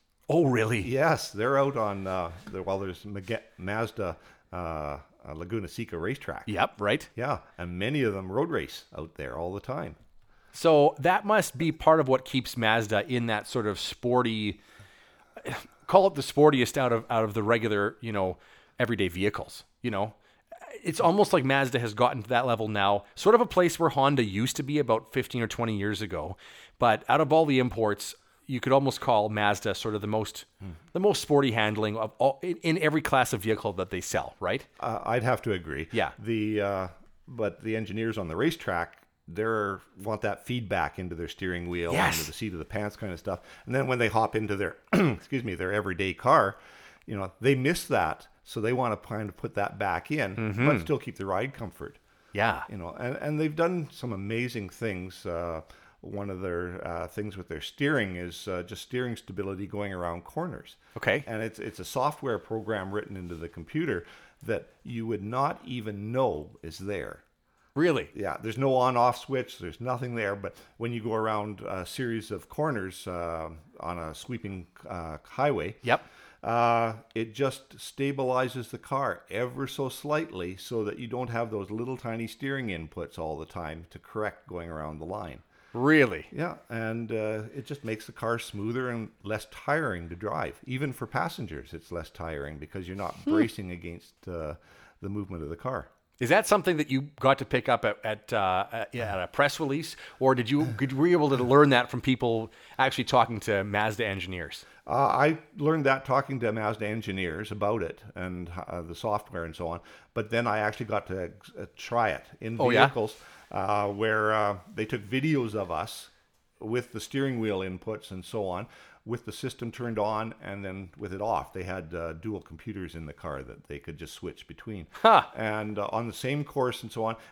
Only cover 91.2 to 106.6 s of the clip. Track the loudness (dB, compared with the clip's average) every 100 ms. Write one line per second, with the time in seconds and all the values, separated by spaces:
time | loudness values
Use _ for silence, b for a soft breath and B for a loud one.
91.2 | -2 -4 -8 -8 -10 -14 -10 -10 -10 -8
92.2 | -6 -6 -8 -10 -10 -10 -8 -6 -8 -6
93.2 | 0 2 2 -2 -10 -10 -12 -14 -16 _
94.2 | -10 -8 -8 -10 b b b b -8 -6
95.2 | -6 -8 -8 -8 -6 -6 -8 _ _ _
96.2 | 4 4 6 4 4 0 0 -2 -2 2
97.2 | 4 4 2 0 2 2 2 -2 -4 -6
98.2 | -2 2 4 2 0 -4 -6 -6 -4 -4
99.2 | -2 2 2 2 -2 -2 -4 -10 B B
100.2 | 4 4 4 2 2 0 -2 2 4 6
101.2 | 4 4 6 8 10 8 4 0 0 2
102.2 | 2 0 -2 B B B 2 2 4 4
103.2 | 4 2 0 2 2 2 0 0 -2 -2
104.2 | -4 -6 -8 -12 b b -2 2 4 6
105.2 | 4 2 -6 -2 0 2 4 2 2 0
106.2 | 0 -2 0 0